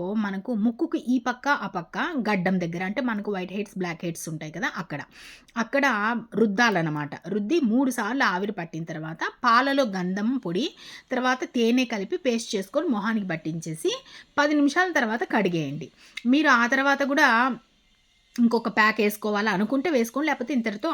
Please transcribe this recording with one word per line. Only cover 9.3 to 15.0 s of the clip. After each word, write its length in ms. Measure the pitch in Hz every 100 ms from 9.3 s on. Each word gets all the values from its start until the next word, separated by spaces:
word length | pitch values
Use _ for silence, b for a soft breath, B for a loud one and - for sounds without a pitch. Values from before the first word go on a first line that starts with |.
| -
పాలలో 420 | 254 226 269 277 254 190
గంధం 340 | 180 190 214 262
పొడి, 280 | 175 175 320 - B B B
తర్వాత 340 | 247 254 254
తేనె 400 | 339 247 226 247
కలిపి 320 | 247 214 196 349
పేస్ట్ 340 | 262 233 -
చేసుకొని 340 | 202 185 285 339
మొహానికి 380 | 214 208 220 190
పట్టించేసి 640 | 160 160 160 160 160 359 508 - B B
పది 200 | - 294
నిమిషాల 360 | 302 285 339 370
తర్వాత 300 | 320